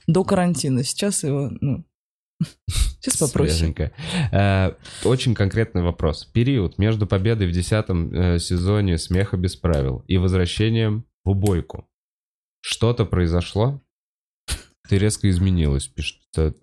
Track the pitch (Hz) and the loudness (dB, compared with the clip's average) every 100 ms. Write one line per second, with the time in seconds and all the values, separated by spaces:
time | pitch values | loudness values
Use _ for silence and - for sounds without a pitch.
0 | - 165 190 190 180 170 147 127 131 - | 0 0 2 0 0 0 -2 -2 -2 -4
1 | 202 196 151 143 139 - 143 156 - _ | -4 -2 -4 -4 -4 -4 -4 -4 -8 _
2 | _ _ _ _ - - - - - - | _ _ _ _ -10 -8 -6 -2 -2 -2
3 | - - 143 - 76 82 80 - 78 - | -4 -2 0 0 0 0 -2 -2 -6 -6
4 | 160 180 143 - 101 98 92 - - - | -6 -4 0 2 2 2 0 -4 -14 -4
5 | 107 131 131 107 98 110 113 90 85 85 | 0 2 0 0 0 0 -2 0 -2 0
6 | 85 71 - - 120 135 87 - 104 110 | -2 -2 -4 0 2 2 0 0 0 2
7 | 104 98 98 117 92 87 87 107 - 90 | 0 0 0 0 0 0 0 0 0 -2
8 | 82 - 90 87 - 90 90 104 101 82 | -2 0 2 0 0 0 2 2 2 0
9 | - 90 98 92 90 - 87 78 67 62 | 0 0 0 0 -2 -2 0 0 0 -4
10 | - 92 92 92 87 - 107 113 110 107 | 0 2 2 2 0 0 0 2 0 -2
11 | - _ - 98 104 87 - - - _ | -8 _ -2 0 2 0 -2 -12 -18 _
12 | _ _ _ _ _ _ - - 113 120 | _ _ _ _ _ _ -10 -2 0 2
13 | 95 87 87 87 85 98 120 143 - _ | 0 2 2 0 0 0 0 -2 -12 _
14 | _ _ _ _ - - - _ - 98 | _ _ _ _ -10 -10 -10 _ -2 2
15 | 104 - 101 92 95 90 76 69 - - | 2 2 2 4 4 4 2 2 -2 -6
16 | 73 - _ - 78 - | -8 -10 _ -2 -2 0